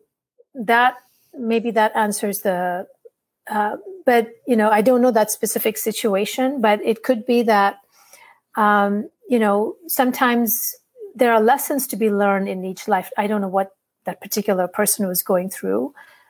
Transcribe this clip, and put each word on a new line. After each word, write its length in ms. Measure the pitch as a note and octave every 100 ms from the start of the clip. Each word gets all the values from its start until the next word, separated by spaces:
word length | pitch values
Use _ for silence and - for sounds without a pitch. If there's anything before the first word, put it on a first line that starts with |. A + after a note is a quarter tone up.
| _ _ _ _ _ C4+
that, 400 | A3 A#3 B3+ - _ _ _ C#4+
maybe 320 | A3+ A3+ A#3
that 220 | G#3+ A3
answers 460 | A3+ G#3 G3+ G#3 F#3+
the, 460 | G3+ F3+ F3+ F3+ - _ - _ _ _ -
uh, 240 | G#3+ G#3 - G4 F#4+ -
but, 240 | A#3 A3+ - -
you 80 | A3
know, 140 | G#3+
I 100 | G#3+
don't 200 | A3 B3
know 100 | B3
that 180 | A3 G#3+
specific 480 | - G#3+ A3 A3 G#3
situation, 840 | A3 G#3 A3 F#3+ G#3 - C4 C#4+
but 180 | G#3+ G#3 A#3
it 180 | A3
could 220 | - A#3 B3
be 160 | A#3+
that, 360 | A3+ G3+ G3 - _ _ _ - _ _ _ -
um, 540 | G#3 G#3 G3+ G#3 C#4+ _ G#4
you 120 | A#3+
know, 360 | G#3 G3+ A#3 - E4
sometimes 840 | - B3+ B3 B3 A#3+ A3 - - - _ B4+ G4+ B3+
there 180 | A#3+
are 80 | A3+
lessons 440 | A3 C4+ - C#4 -
to 100 | G3+
be 120 | A3
learned 380 | G3+ G3+ G3 G3
in 160 | F#3
each 240 | F#3+ F#3 -
life. 240 | F#3 - -
I 100 | G#3
don't 140 | G#3+
know 80 | F#3+
what 260 | G3 G3 _ _ _ F#3
that 160 | F3+
particular 460 | G3+ G#3+ G#3 F#3 F3+
person 400 | - G#3 - F#3+
was 140 | F3+
going 280 | - F3+ F#3+
through, 440 | - F#3+ G#3 C#4 - - _ _